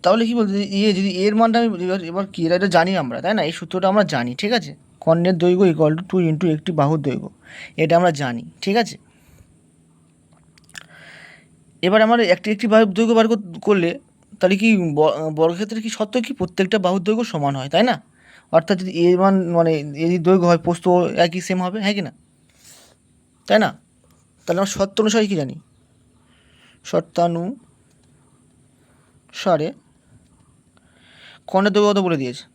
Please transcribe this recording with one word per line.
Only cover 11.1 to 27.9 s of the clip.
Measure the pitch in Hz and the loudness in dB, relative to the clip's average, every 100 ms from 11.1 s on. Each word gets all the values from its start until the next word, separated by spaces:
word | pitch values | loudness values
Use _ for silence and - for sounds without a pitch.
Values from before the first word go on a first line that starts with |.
| - - - _ _ _ _ | -20 -20 -20 _ _ _ _
এবার | 175 214 220 | 0 4 4
আমার | 233 233 | 4 4
একটি, | - 214 | 2 0
একটি | 214 233 | -2 4
বাহুর | 220 220 185 | 4 4 2
দৈর্ঘ্য | 226 226 | 2 4
বার | 226 | 4
কর-, | 226 190 165 - | 0 -4 -8 0
করলে | 202 170 220 _ _ _ - | 2 2 -4 _ _ _ -2
তাহলে | 185 190 | 0 2
কি | 220 214 170 147 | 2 2 2 2
ব-, | 156 123 160 151 | 2 2 -4 0
বর্গক্ষেত্রের | 165 170 208 226 | 0 0 -6 -6
কি | 220 - | -8 -6
শর্ত | 214 254 226 | -4 -4 -6
কি? | - | -6
প্রত্যেকটা | 180 - 190 220 | -6 -2 0 2
বাহুর | 185 190 175 | 0 0 -2
দৈর্ঘ্য | 220 233 | -2 -2
সমান | 165 143 139 | -2 -4 -4
হয়, | 135 | -2
তাই | 165 247 | 0 2
না? | 220 _ _ _ - _ 165 | 0 _ _ _ -20 _ 0
অর্থাৎ | 160 185 | 2 -4
যদি | 185 170 | -4 0
এর | 175 180 | 2 4
মান, | 196 190 175 170 | 4 2 0 0
মানে, | 165 160 147 143 | 2 0 -4 -4
এর | 165 | -2
যদি | 180 165 | 0 2
দৈর্ঘ্য | 190 175 | 4 4
হয়, | 170 170 | 2 0
প্রস্থ | 170 185 180 170 - | -2 2 2 2 0
একই | 170 175 | 0 -2
সেম | - 185 180 | -6 -4 -4
হবে, | 208 | -4
হ্যাঁ | 202 202 | -4 -4
কি | 151 | -6
না? | _ _ _ _ _ - - _ _ _ _ _ _ - | _ _ _ _ _ -20 -20 _ _ _ _ _ _ 0
তাই | 208 | 2
না? | 185 - _ _ _ _ _ _ | 2 -4 _ _ _ _ _ _
তাহলে | - 170 | -6 -2
আমরা | 196 - | -2 -2
শর্ত | 196 196 | -4 0
অনুসারে | 214 226 214 | 0 0 0
কি | 185 | -2
জানি? | 135 - _ _ _ _ _ _ _ _ _ _ _ _ - | -6 -10 _ _ _ _ _ _ _ _ _ _ _ _ -4
শর্তানুসারে | 175 165 - 175 170 180 269 _ _ _ | -4 -4 -2 0 0 -6 -10 _ _ _